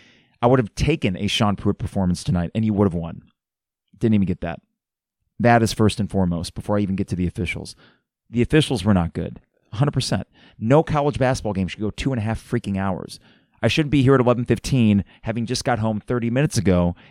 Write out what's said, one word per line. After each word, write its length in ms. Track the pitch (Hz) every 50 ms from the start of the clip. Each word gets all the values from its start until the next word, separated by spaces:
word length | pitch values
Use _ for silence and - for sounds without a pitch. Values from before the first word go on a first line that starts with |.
| _ _ _ _ _ _ _ -
I 80 | - 120
would 120 | 131 131
have 160 | 117 95 -
taken 420 | - - - 156 - - 107 90 80
a 100 | 104 98
Sean 280 | - - - 104 98
Pruitt 240 | - - 104 98 -
performance 440 | - 92 - 101 95 90 87 - -
tonight, 280 | - - 87 87 82 -
and 100 | 110 110
you 100 | 110 104
would 120 | 98 104
have 80 | 98 82
won. 300 | 87 82 82 - - - _ _ _ _ _ _ _ _ _ _ _ _ _ _ -
Didn't 180 | - - 220
even 120 | 208 196 170
get 140 | 180 -
that. 180 | - 85 - - - _ _ _ _ _ _ _ _ _ _ _ _ _ _ -
That 240 | - 120 117 117 113
is 100 | 104 -
first 260 | - 113 104 - -
and 120 | 104 90
foremost, 420 | - 98 92 87 87 85 85 - -
before 240 | - - - 104 104
I 40 |
even 140 | 104 92 95
get 120 | 92 98 -
to 80 | -
the 120 | 87 90 85
officials. 480 | - - 90 - - 78 73 - - _ _ _ _ _ _ _ _ _ _ _
The 140 | 110 120 117
officials 420 | - - 156 147 - 143 104 87
were 80 | 107 104
not 200 | 90 85 82 -
good. 280 | 90 85 - - - - _ _ _ _ _ -
A 40 | 101
hundred 160 | 139 147 -
percent. 340 | 135 127 - - 95 - _ _ _ _ - _ -
No 240 | 107 110 131 151 160
college 340 | - 165 151 143 147 135 -
basketball 360 | 131 127 131 - - 107 101
game 140 | 95 95 85
should 140 | - -
go 80 | 104 104
two 240 | - - - 139 135
and 60 | 120
a 40 | 104
half 160 | 110 113 113
freaking 380 | - - - 120 - 98 98 95
hours. 420 | 95 98 92 73 50 - - - _ _ _ _ _ _ _ _
I 60 | - 117
shouldn't 240 | - - 156 143
be 120 | 131 143 127
here 100 | 131 139
at 60 | 127
eleven 240 | 123 120 120 113 120
fifteen, 580 | - 123 - - - - 131 117 107 104 101 95 _ - _ -
having 220 | 113 110 117 117
just 180 | 107 127 - -
got 160 | 135 123 107
home 200 | 110 113 110 104
thirty 300 | - - 127 123 113 117
minutes 280 | 117 131 147 156 - -
ago, 380 | 87 98 90 90 87 87 85 - - -